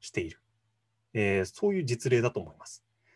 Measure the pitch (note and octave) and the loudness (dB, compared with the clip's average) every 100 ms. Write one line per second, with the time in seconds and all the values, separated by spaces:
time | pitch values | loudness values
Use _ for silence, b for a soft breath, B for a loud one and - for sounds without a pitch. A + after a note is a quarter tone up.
0 | - - E2 - _ _ _ _ _ _ | -8 -6 -6 -10 _ _ _ _ _ _
1 | _ A2 G2+ G2 F#2 - G#3 G3 C3+ A#2 | _ 0 2 2 0 0 0 0 0 -2
2 | C3 B2 A#2 G#2+ F2 - - - _ _ | 2 2 2 -2 -10 -16 -20 -20 _ _
3 | _ | _